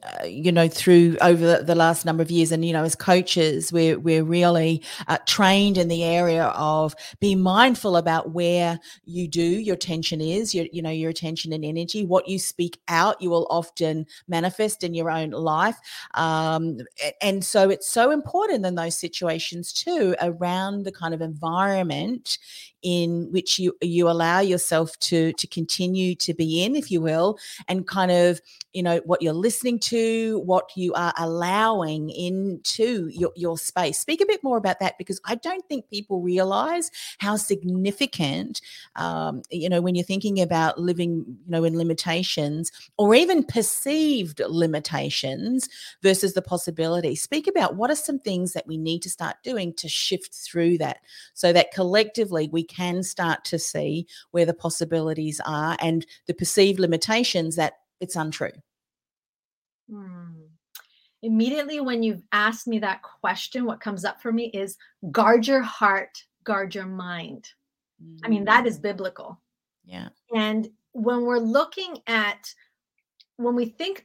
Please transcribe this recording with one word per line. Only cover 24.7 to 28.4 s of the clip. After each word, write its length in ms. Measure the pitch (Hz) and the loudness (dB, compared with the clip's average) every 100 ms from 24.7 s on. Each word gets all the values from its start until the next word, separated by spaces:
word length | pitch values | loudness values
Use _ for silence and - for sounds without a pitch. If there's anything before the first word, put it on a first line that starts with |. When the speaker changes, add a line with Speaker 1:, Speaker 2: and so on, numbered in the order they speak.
| 160 160 - | 0 0 -4
Speaker 1:
to, 340 | - 170 160 | -2 0 0
to 120 | - - | -2 -6
continue 720 | 175 160 - 185 190 185 175 | -6 -4 -2 -2 0 -2 -2
to 180 | - | -4
be 300 | 170 160 160 | -2 0 0
in, 100 | 202 | 0
if 160 | 294 - | 0 0
you 100 | 165 | 0
will, 380 | 160 160 190 214 - - - | 2 2 2 0 -10 -14 -4
and 180 | 185 180 | -4 -2
kind 240 | 190 185 | 0 2
of, 300 | 175 175 170 | 6 4 2